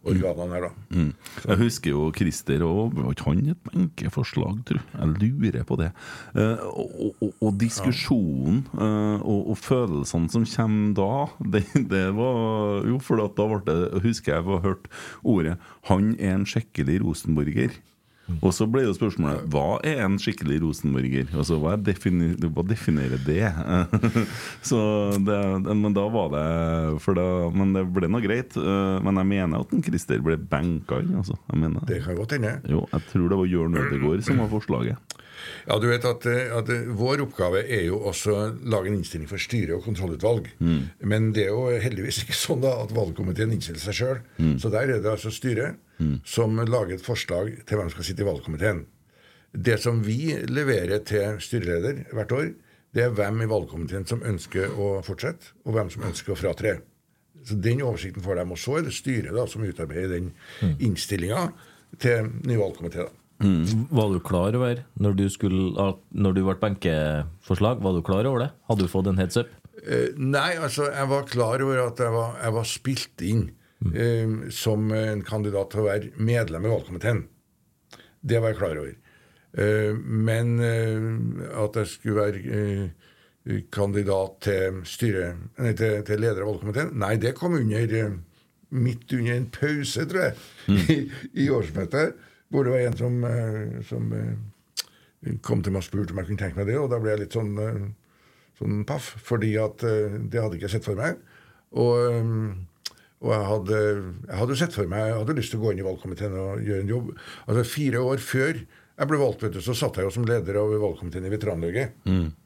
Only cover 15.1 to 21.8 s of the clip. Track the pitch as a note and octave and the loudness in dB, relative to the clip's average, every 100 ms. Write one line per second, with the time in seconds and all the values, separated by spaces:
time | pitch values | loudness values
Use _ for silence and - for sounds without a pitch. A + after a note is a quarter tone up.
15.1 | - - G#2 D#2+ F2 - - - F#2+ G#2+ | -4 2 4 4 -2 -8 -18 2 4 4
16.1 | A#2 F#2+ F#2 G2 A2+ - - C2+ E2+ - | 2 0 2 0 -2 -4 -2 2 2 2
17.1 | D#2 - D2+ D2 C#2 B1+ - _ _ _ | -2 0 2 2 0 0 -4 _ _ _
18.1 | _ - E2 F2+ - A2 C3 A#2+ F#2+ A2 | _ -6 2 2 4 2 2 2 2 -2
19.1 | E2+ D2+ D2+ - D2 D2 G#2+ D#3 C#3+ G2 | 0 0 0 0 0 0 0 -2 0 0
20.1 | G2 - G2+ D2+ D2+ D#2+ C#2+ D2+ C2 C2 | 0 -2 -2 0 2 0 0 0 0 2
21.1 | C2 C2+ D2+ D2 D#2+ D#2 G#2+ | 0 0 0 2 2 2 2